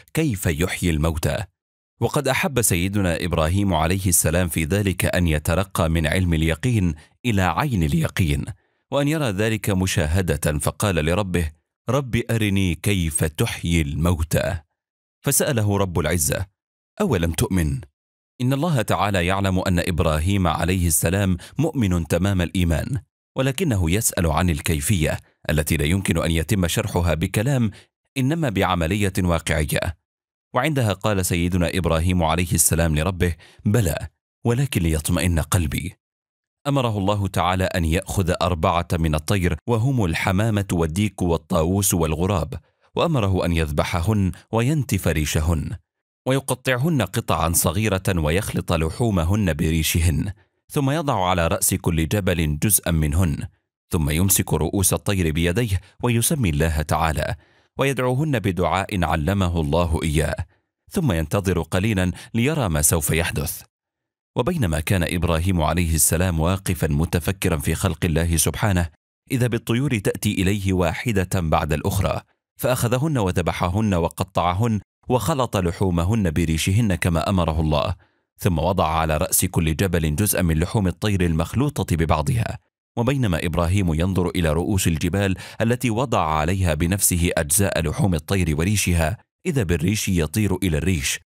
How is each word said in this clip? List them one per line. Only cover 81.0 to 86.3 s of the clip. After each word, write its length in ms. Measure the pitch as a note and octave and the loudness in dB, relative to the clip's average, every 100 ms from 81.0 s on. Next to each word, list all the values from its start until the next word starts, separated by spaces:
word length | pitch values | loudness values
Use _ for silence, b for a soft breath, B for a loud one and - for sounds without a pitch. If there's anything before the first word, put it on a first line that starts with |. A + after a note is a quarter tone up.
| G#2+ G2 | -2 0
المخلوطة 760 | F2 D#2+ D#2+ A2+ C#3+ C#3 F#2+ E2 | 2 0 -2 -2 -2 -2 -2 0
ببعضها. 640 | D#2+ D#2+ D2+ B2 - - _ _ _ - | 2 0 0 -2 -2 -6 _ _ _ -4
وبينما 500 | A#2 C#3 A#2 E2 E2+ | -2 0 2 0 0
إبراهيم 480 | D#2+ E2+ G2 F2+ | 0 2 2 2
ينظر 340 | D#2 F2+ F#2 F2 | 2 0 0 0
إلى 240 | - E2 | 0 0
رؤوس 340 | D2+ F2 G2 F#2+ | 0 0 0 0
الجبال 500 | D#2 F2+ F#2+ G2+ F#2 B B | 0 0 0 0 -2 B B
التي 300 | A2+ B2 B2+ | -2 0 0
وضع 300 | A2 C3+ A2+ | -2 0 0
عليها 540 | D#2+ | 0